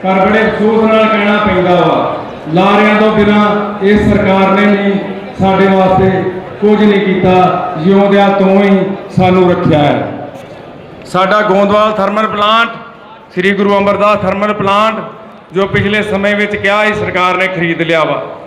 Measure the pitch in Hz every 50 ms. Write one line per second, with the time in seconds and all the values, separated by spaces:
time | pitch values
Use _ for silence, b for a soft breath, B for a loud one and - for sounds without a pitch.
0 | - 185 190 190 190 208 214 220 214 190 - - 208 220 226 220 220 220 220 220
1 | 220 208 214 208 202 208 208 202 196 190 185 180 180 180 180 175 - - - -
2 | - - - - - - - - - 156 160 175 190 202 208 208 214 214 214 208
3 | 214 220 - - 208 208 208 208 208 208 - - - - - - 190 196 208 202
4 | - 208 208 202 196 190 190 190 190 190 190 202 208 208 202 196 196 202 196 175
5 | - - - - - - - - 190 190 190 185 196 196 190 190 185 185 185 190
6 | 190 190 190 - - - - - - - - - 202 208 214 208 214 208 196 190
7 | - 190 185 - 185 185 185 185 180 170 - - - - - 160 156 185 196 196
8 | 202 196 196 196 202 196 190 196 196 190 190 202 202 196 196 190 185 190 - -
9 | - - - - 185 185 180 185 180 175 175 175 - 160 160 147 147 143 127 -
10 | - - - - - - - - - - - - - - - - - - - -
11 | - - - 180 185 185 202 214 214 208 185 196 202 196 208 208 214 214 214 202
12 | 196 196 202 214 220 214 208 208 202 208 220 226 233 226 - 156 - - - -
13 | - - - - - - - 180 180 196 202 190 202 202 202 196 196 202 202 180
14 | 202 208 214 202 202 190 196 196 202 214 208 208 196 196 196 202 214 220 214 214
15 | 170 - - - - - - - - - 156 180 196 196 - 208 196 202 202 214
16 | 202 208 180 196 196 202 208 202 208 202 208 208 202 196 202 214 214 214 208 208
17 | - 175 180 185 180 185 185 180 185 185 185 170 170 170 165 160 170 160 165 165
18 | 156 156 143 - - - - - -